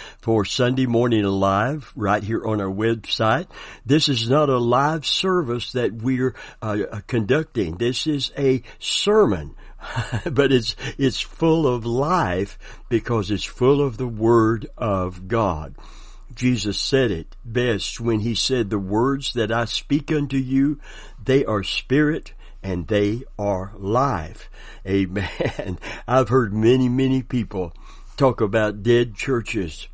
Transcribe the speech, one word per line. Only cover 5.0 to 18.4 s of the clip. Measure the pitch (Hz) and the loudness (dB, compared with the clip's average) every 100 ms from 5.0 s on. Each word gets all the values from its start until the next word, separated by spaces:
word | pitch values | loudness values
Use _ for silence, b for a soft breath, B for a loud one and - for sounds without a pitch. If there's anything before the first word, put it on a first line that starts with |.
| - | -2
service | - 190 180 127 120 - | -2 0 0 0 -2 -4
that | 127 117 | 0 0
we're, | 113 120 127 127 - B B | 0 0 2 0 -2 B B
uh, | 110 104 - | -4 -2 -2
uh, | 101 - | -6 -2
conducting. | 120 101 147 156 117 85 85 | 0 2 2 0 -2 -2 0
This | 120 131 156 | -2 -2 -2
is | 143 - - | -2 -4 0
a | 135 131 - B | 2 2 -2 B
sermon, | - - 196 214 170 87 - - B B B | -6 -2 2 4 4 2 -4 -14 B B B
<laughs> | B B 110 - | B B -4 -2
but | 135 139 | 2 4
it's, | 131 110 - 131 B | 4 2 -6 -8 B
it's | 135 - | 0 0
full | - - 165 160 143 | -8 0 2 4 2
of | 123 113 | 0 0
life | 120 147 180 107 90 98 - B B - | 0 2 2 2 0 -2 -6 B B -2
because | 117 - 117 92 | -2 0 -2 0
it's | 98 - | -2 -4
full | - 123 143 | 2 4 4
of | 143 110 | 2 -2
the | 123 | -6
Word | 110 113 117 110 113 - - | 0 4 6 6 2 -4 -6
of | 113 98 92 90 95 | -2 0 -2 -6 -4
God. | 113 101 78 76 67 B B B B B | 0 0 -2 -6 -14 B B B B B
Jesus | 113 127 120 104 92 | -2 0 0 0 -2
said | - 135 123 | 2 2 2
it | 82 - - 117 | 0 -6 -14 -6
best | 117 123 101 - - | -2 0 0 -2 -4
when | 117 110 | 0 0
he | 113 | 0
said, | 107 | -2